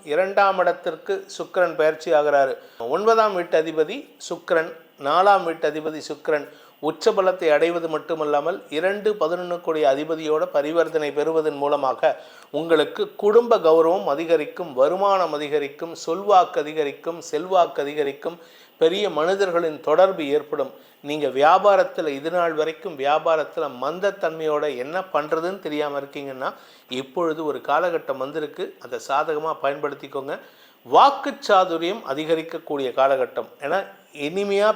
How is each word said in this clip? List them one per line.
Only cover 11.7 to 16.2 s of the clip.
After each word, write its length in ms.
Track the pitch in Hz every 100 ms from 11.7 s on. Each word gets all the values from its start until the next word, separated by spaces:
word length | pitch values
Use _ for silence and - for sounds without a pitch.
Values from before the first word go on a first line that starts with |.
| 147 135 120 160 131 - - -
உங்களுக்கு 640 | 147 160 156 147 - 208 -
குடும்ப 420 | 208 233 240 220
கௌரவம் 480 | 165 165 160 185 190
அதிகரிக்கும், 680 | 143 165 165 151 - 170
வருமானம் 600 | 127 139 180 202 190 170
அதிகரிக்கும், 640 | 147 147 147 139 143 170 160 -
சொல்வாக்கு 520 | 175